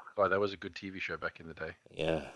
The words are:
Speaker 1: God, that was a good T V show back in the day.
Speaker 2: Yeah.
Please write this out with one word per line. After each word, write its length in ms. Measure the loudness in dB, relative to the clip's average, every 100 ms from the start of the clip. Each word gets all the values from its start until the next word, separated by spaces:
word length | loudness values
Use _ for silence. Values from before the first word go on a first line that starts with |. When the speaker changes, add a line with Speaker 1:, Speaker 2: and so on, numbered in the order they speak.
| -2 2
Speaker 1:
God, 120 | 4
that 80 | 6
was 120 | 2
a 40 | 0
good 180 | -8 -8
T 120 | -8
V 100 | -6
show 160 | -6 -4
back 240 | -6 -6
in 80 | -12
the 60 |
day. 180 | -8 -8 -8 -10
Speaker 2:
Yeah. 360 | 0 2 2 0